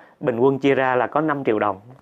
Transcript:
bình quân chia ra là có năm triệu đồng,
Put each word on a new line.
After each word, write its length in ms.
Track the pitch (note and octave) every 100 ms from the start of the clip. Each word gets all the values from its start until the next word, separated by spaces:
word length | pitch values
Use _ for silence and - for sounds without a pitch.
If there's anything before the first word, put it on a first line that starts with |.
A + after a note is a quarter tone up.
| - -
bình 200 | C3 A#2
quân 200 | C3+ C3+
chia 160 | C#3 C3
ra 200 | C3 B2
là 120 | A2
có 140 | D3
năm 220 | D#3 C#3+
triệu 160 | B2+ G#2+
đồng, 200 | G#2 F#2+ A2+ -